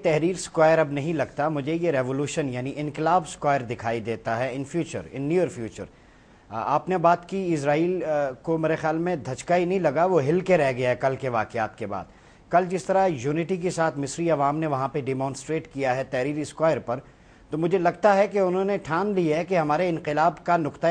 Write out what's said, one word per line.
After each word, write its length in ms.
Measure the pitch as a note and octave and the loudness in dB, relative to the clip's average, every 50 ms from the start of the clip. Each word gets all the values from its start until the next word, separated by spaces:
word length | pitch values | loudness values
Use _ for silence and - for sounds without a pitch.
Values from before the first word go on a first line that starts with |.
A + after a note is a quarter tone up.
| - | 2
تحریر 280 | F3 D3+ D3+ D3+ F3+ | 2 2 2 2 0
square 480 | F#3+ E3 - - - E3 D#3 D#3+ E3 D#3+ | -2 -2 -6 -4 2 4 6 6 6 6
اب 120 | D#3 C#3 | 4 2
نہیں 220 | C#3+ C#3+ C3+ E3 E3+ | 0 -4 -2 -2 -2
لگتا، 360 | D3 B2+ G#2+ - - C#3+ D#3 | -2 -2 -4 -2 -2 -2 -2
مجھے 280 | D#3 C#3+ C3 D3 E3 E3+ | -2 -2 -4 -2 -2 -2
یہ 100 | E3+ E3+ | 0 0
revolution 580 | C#3+ C3 B2+ B2 C3+ C#3 D3 C#3 - E3+ D3 C3+ | 2 0 0 0 -2 -2 -2 -4 -2 -4 -4 -4
یعنی 240 | B2 B2 B2 C#3 - | -4 -4 -6 -6 -6
انقلاب 480 | C#3+ D3+ D3+ - - D#3 D#3+ F3 F#3 E3 - | -6 -6 -6 -4 -2 0 2 2 2 0 -2
square 340 | - - - D3 C#3+ C3+ | -8 -4 0 0 0 0
دکھائی 380 | A#2+ A2 A#2+ - A2+ A#2 A#2 A#2 | 0 -4 -6 -6 -4 -4 -4 -2
دیتا 400 | G#2 A#2 A2+ G#2 - A#2 A2+ A#2 | -2 -4 -6 -6 -4 -4 -2 -2
ہے 180 | B2+ C3+ A#2+ C#3 | -2 -4 -4 -6
in 20 | |
future، 600 | C3+ C3 - E3+ D#3 E3 - G#2+ E2 D#2 - C3+ | -8 -6 -4 -4 -4 -4 -6 -10 -10 -10 -8 -6
in 100 | C#3 D3 | -4 0
near 140 | E3 F#3 E3+ | 0 0 0
future۔ 420 | C3 - B2 A2+ G#2 - - F#2+ - - - - - - - - - - - _ - | 0 -2 -6 -10 -10 -10 -10 -14 -14 -14 -20 -20 -20 -20 -20 -20 -20 -20 -20 _ -10
آ، 260 | G2+ A2+ G2+ G#2+ C#3 | -8 -6 -2 0 0
آپ 140 | D3+ - - | 0 0 0
نے 80 | F#3 F3+ | -2 2
بات 320 | D#3+ E3+ F3 E3+ - - | 4 4 4 2 0 -6
کی 240 | F#3+ G3 F#3+ E3+ E3 | -6 -4 -2 0 -2
اسرائیل، 500 | D3 C#3 C#3+ D3 D#3 E3 F3 F#3 F3 C#3 | 0 2 2 2 2 2 0 0 -2 -2
آ، 280 | D#3 D3+ D3 C#3+ C3+ C3 - | -2 0 0 0 -2 -4 -6
کو 160 | - E3+ E3 D#3+ | -4 -4 -2 0
میرے 180 | D#3+ D#3 D#3+ | 0 0 0
خیال 220 | - D#3+ D#3 D#3 E3 | 0 0 -2 0 0
میں 180 | E3+ F3+ F3+ | 0 -2 -2
دھچکا 420 | D3+ A2 C3 B2+ - - - F3 F3+ | -4 -4 -6 -8 -6 -2 0 2 2
ہی 80 | F3+ | 2
نہیں 140 | F3 F#3+ G3 | 2 0 2
لگا، 260 | E3+ D3+ C3 D3+ E3+ | 2 2 2 2 2
وہ 180 | F#3+ F#3 D#3+ C3 | 4 4 2 2
ہل 160 | C#3 E3 F#3 | 2 2 2
کے 180 | F3+ F#3 F#3 D#3+ | 4 4 4 4
رہ 140 | C#3+ C3+ | 4 2
گیا 180 | C3 A#2+ B2+ B2 | 0 0 0 0
ہے 60 | B2 | 0
کل 200 | A#2+ C#3 C3+ C3+ | 2 0 0 0
کے 140 | B2+ C3+ B2+ | 0 -4 -2
واقعات 480 | A#2+ A2 G#2+ G#2+ - A2+ A2 G#2 - - | 0 -2 -2 -2 -2 -4 -4 -4 -4 -8
کے 80 | A2 | -8
بعد۔ 200 | G2 G2+ F#2+ F2 - - - - - - - - - | -6 -6 -8 -10 -10 -16 -20 -20 -20 -20 -20 -6 2
کل 160 | - F3 F#3 F3 | 2 2 2 2
جس 140 | F#3+ F3 - | -2 -4 -2
طرح 240 | - F#3+ F#3+ F#3+ F#3+ | 2 2 4 4 2
یونٹی 500 | D#3+ B2 A2+ C#3+ D3+ E3 E3+ D#3 F#3+ F3 | 2 0 -2 -2 -2 -2 -2 -2 -4 -2
کے 120 | E3+ F3+ | -2 -2
ساتھ 280 | - E3 E3 D#3+ C#3 C#3+ | 0 0 0 0 0 -2
مصری 340 | C#3 C3+ - - E3+ E3 | -6 -6 -4 -2 0 0
عوام 260 | D#3 C#3+ C#3+ C#3 D3 D#3 | 2 2 2 2 0 0
نے 100 | D#3+ D#3 | -2 -2
وہاں 200 | C#3 C3 C3+ C3+ | -2 -2 -2 -2
پہ 140 | - D3+ | -4 -4
demonstrate 680 | B2+ B2+ C3+ C3 C3+ C3+ C3+ - - - D#3 D#3+ - - - | -4 -4 -4 -2 -2 -4 -6 -8 -8 -4 -4 -4 -6 -6 -6
کیا 220 | C#3 C3+ B2+ B2 | -2 0 0 0
ہے 80 | C3 C3+ | 0 -2
تحریر 340 | - C3+ C3 B2+ D3 D3 D#3 | -2 -2 -2 -2 -2 -2 -4
square 420 | D3 - - - D#3 D#3+ D3 A#2 | -6 -6 -4 0 2 2 2 2
پر، 200 | - - A#2+ C3 - - - - - - - - - - | -2 -4 -6 -6 -6 -12 -20 -20 -20 -20 -20 -20 -14 -8
تو 80 | - D3+ | -4 -2
مجھے 200 | E3 E3+ F#3 F#3+ | 0 0 2 2
لگتا 400 | F3 F3 E3+ - - G#3 G3 G3 | 2 2 0 4 4 4 6 4
ہے 100 | G#3 G3+ | 4 2
کہ 120 | G3+ G#3 | 2 0
انہوں 260 | F#3+ F3+ F3 F#3 G3 | 2 2 2 0 0
نے 120 | G3 G3+ F3+ | 0 -2 -2
ٹھان 360 | - C#3 D#3 E3+ G3 G#3 G3+ | -2 -2 -2 -2 0 0 0
لی 200 | F#3 F3 D#3 D3+ | 0 2 2 2
ہے 120 | D#3+ F3+ | 0 0
کہ 120 | E3+ F#3+ E3+ | 0 0 2
ہمارے 320 | D#3 D3 D3 D#3+ F#3 F3+ | 2 2 2 2 2 0
انقلاب 560 | E3 D3+ - D#3 D3 D3+ D#3+ F3 D#3 - - | 0 -2 -2 -2 0 2 2 2 2 0 -2
کا 120 | - F3 E3+ | 0 0 2
نقطۂ 300 | D#3 C#3+ - - - E3 | 0 -2 -4 0 2 2